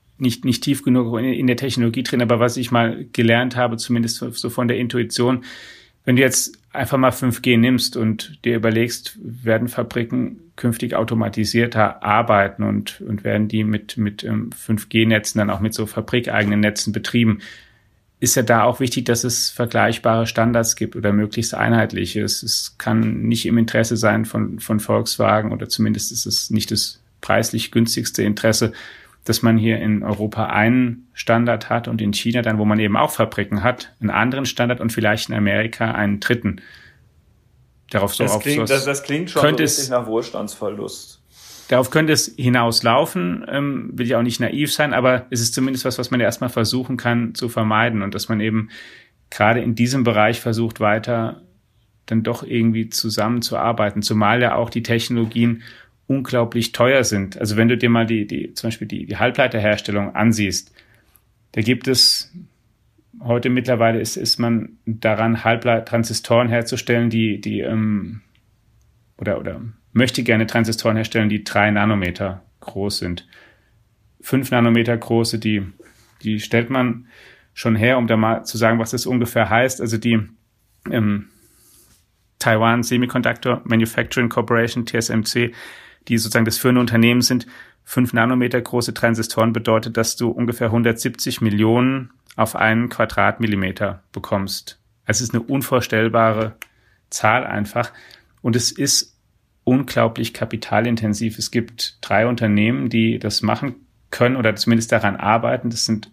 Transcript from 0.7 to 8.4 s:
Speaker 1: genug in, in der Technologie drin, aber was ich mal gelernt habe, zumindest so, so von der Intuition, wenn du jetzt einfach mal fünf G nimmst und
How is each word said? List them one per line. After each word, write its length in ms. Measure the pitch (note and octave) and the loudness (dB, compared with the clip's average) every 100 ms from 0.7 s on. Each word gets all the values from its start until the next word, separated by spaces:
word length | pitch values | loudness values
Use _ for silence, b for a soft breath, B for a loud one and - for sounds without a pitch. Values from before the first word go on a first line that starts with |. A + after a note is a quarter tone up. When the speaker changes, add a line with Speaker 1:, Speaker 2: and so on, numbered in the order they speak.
| C#3 | -2
Speaker 1:
genug 340 | - B2+ A#2 A#2 | 2 2 2 -2
in, 80 | C3 | -2
in 220 | B2 C3 | 0 0
der 100 | A#2+ | 0
Technologie 460 | C3+ A#2+ A#2 A#2 | -2 0 0 0
drin, 180 | B2+ B2+ | -2 0
aber 180 | A#2 A#2 | 2 2
was 180 | A#2+ A#2+ | 2 0
ich 140 | A#2 | 0
mal 340 | A#2+ A#2 - - | 2 2 0 -8
gelernt 420 | - A#2 A#2 B2 A#2+ | 0 4 4 2 0
habe, 220 | A#2+ A2+ | -2 -2
zumindest 400 | - A#2+ A#2 - | -2 -2 0 -4
so, 120 | B2 | -8
so 180 | A#2 B2 | -6 -8
von 180 | A#2+ A#2+ | -2 -2
der 100 | A#2+ | 0
Intuition, 680 | A#2+ B2 A2+ - B2 B2+ B B B B B B - | -2 -2 -4 0 0 0 B B B B B B 0
wenn 100 | B2 | 4
du 60 | |
jetzt 360 | C3 - - - _ | 4 2 -4 -8 _
einfach 260 | C#3 B2+ C3+ | -6 -2 2
mal 140 | C3 | 2
fünf 300 | - C3 B2 | 2 -2 0
G 160 | B2+ A#2 | 2 4
nimmst 400 | A#2+ B2+ A#2+ B2 | 4 2 0 -2
und 460 | A2 A2 - - | -2 -2 -8 -6